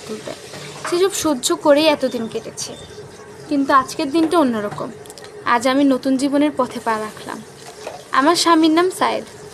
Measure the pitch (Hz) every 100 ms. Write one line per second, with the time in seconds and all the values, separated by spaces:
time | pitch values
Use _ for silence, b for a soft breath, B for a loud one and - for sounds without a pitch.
0 | - 214 - - - B B - - 349
1 | 381 - 311 254 - 330 311 285 311 285
2 | 254 240 226 226 - - - - - -
3 | - - - - - 285 277 277 - -
4 | 294 330 320 339 262 220 208 151 - -
5 | - - - - - 233 262 269 285 254
6 | 269 262 285 285 294 294 247 240 233 214
7 | 214 214 - 220 - - - - - -
8 | - 269 285 339 330 330 320 320 370 -
9 | 240 220 220 - -